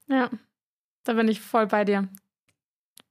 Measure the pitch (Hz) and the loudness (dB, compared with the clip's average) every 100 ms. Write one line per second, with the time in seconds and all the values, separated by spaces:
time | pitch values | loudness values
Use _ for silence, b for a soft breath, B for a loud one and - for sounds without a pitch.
0 | - 269 247 220 _ _ _ _ _ _ | -2 0 0 -6 _ _ _ _ _ _
1 | - 226 220 214 - 233 208 214 202 202 | -2 0 0 0 -2 0 2 0 2 0
2 | 190 - _ _ _ _ _ _ _ - | -2 -10 _ _ _ _ _ _ _ -20
3 | - | -6